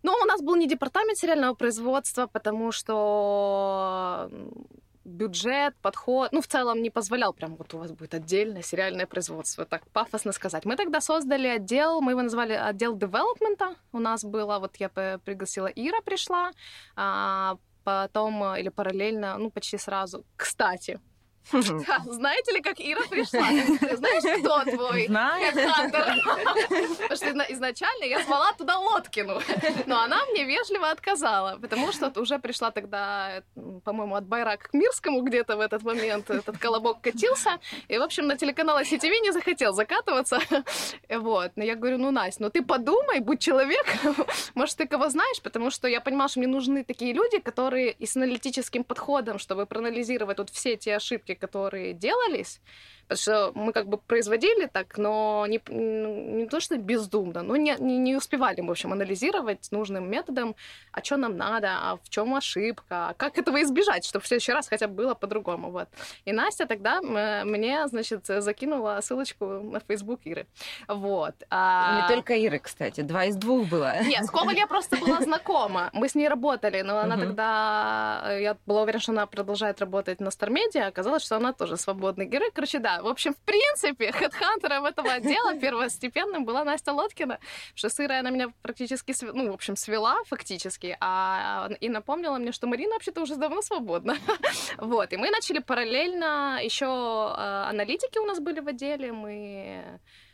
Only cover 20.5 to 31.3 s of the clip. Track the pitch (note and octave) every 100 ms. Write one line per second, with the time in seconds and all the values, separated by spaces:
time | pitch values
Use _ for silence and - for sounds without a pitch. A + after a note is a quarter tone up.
20.5 | - G#3+ F#3 - - _ _ _ _ -
21.5 | C4 G3+ D#3 - C#4 A#3+ A#3 C#4 F4+ B4
22.5 | F#4+ G4+ - - G#4+ A#4+ F4+ C4 A#3+ C#4
23.5 | C#4+ C4+ D4 C#4+ A#3+ D4+ E4 D#4+ F4+ D4
24.5 | D4 C4+ B3 B3 A#3+ A3 G#3+ B3 F4 D4+
25.5 | C4+ D#4+ D#4 C4+ - - - E4+ - A4
26.5 | A4 F#4 F4+ E4 E4 G#4+ C#4+ D4+ C#4+ C#4
27.5 | C4 B3+ B3 F4+ B4 C#4 C#4+ D4+ C#4 F4+
28.5 | G#4 D#4 F#4 G4+ G#4 - - G3 F#3 -
29.5 | - D#4 C#4 B3+ A#3+ A3+ F4+ C#5 G#4 C4+
30.5 | D4+ A#4 G4+ D#4 D#4 - G4 C4+